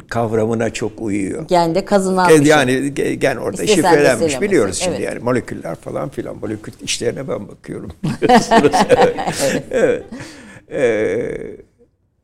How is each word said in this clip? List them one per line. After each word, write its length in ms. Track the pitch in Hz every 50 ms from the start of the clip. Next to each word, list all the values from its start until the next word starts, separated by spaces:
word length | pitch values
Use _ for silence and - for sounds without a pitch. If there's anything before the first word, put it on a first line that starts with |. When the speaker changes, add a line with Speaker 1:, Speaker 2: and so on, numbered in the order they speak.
| - -
Speaker 1:
kavramına 600 | - 117 120 110 113 113 110 113 117 113 117 110
çok 300 | 110 - 120 104 - -
uyuyor. 480 | 110 107 98 101 98 92 - - 156 147
Speaker 2:
Gende 360 | 180 175 170 165 165 190 196
kazınan 440 | - 208 196 190 190 190 185 180 175
Speaker 1:
Gen-, 100 | 160 151
Speaker 2:
bir 40 | 139
şey. 60 | 151
Speaker 1:
yani 200 | 151 151 135 127 131
ge-, 400 | 131 135 143 139 - - - 135
gen 240 | 123 139 139 131
orada 260 | 113 - - - - -
Speaker 2:
İstesen 200 | 185 214 175 -
de 40 | 180
Speaker 1:
şifrelenmiş, 280 | 165 147 147 139 127 117
Speaker 2:
silemezsin. 220 | 165 156 139 127
Speaker 1:
biliyoruz 360 | 196 208 196 147 107 95 90
şimdi 200 | - 185 180 151
Speaker 2:
Evet. 100 | - - -
Speaker 1:
yani 100 | - -
moleküller 560 | 107 120 127 120 - - - 104 - - -
falan 340 | - - - 120 131 147 147
filan, 280 | - 120 107 - 110 -
molekül 340 | - 107 110 107 - 123 117 - -
işlerine 460 | - - - 113 123 - 156 135 143
ben 200 | - 120 101 -
bakıyorum 440 | - - - - - - - - -
<laughs> 260 | - - 160 - - -
biliyorsunuz. 500 | - 247 220 - - 233 226 - - - 254 - -
Evet. 260 | 175 - - - - - - -
Speaker 2:
<laughs> 400 | - - - - - - - -
Evet. 0 |
Speaker 1:
Evet. 340 | - - 196 139 110 - - - 226 262 - - - - - - - - - _ -
Ee, 840 | 175 135 117 110 104 110 101 92 117 - - - - - - - - - _ _ _ 240 _ _ _ _ _ _ _